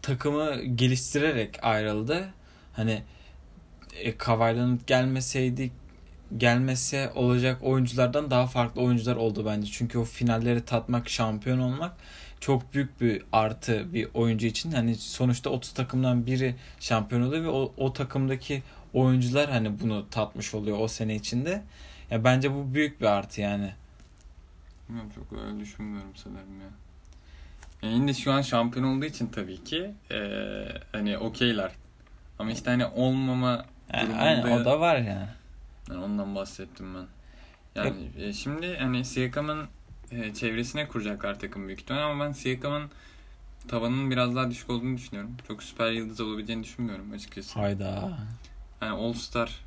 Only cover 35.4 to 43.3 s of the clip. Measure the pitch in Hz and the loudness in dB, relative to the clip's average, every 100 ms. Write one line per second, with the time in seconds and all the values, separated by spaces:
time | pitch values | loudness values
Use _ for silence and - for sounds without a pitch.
35.4 | - - - - - 90 95 104 101 98 | -18 -20 -20 -20 -12 -8 -4 -2 -2 -4
36.4 | 98 - 92 - 95 92 90 - - - | -6 -10 -14 -12 -12 -12 -12 -16 -20 -20
37.4 | - - - - - 95 67 65 101 101 | -20 -20 -14 -4 -4 -4 -10 -8 -8 -6
38.4 | 135 151 175 175 131 127 127 - 127 135 | -6 -6 -6 -4 -2 0 -2 -2 -2 -2
39.4 | 151 151 147 - - - - 120 110 104 | -4 -4 -8 -14 -20 -18 -12 -8 -8 -4
40.4 | 117 113 120 151 147 120 104 101 101 101 | -4 -2 -4 -4 -4 -4 -4 -4 -6 -6
41.4 | 98 98 95 95 - 135 151 143 147 139 | -8 -8 -10 -12 -6 -2 -2 -2 -4 -2
42.4 | 131 127 143 147 147 - - - - | -4 -2 -2 -4 -6 -14 -20 -20 -20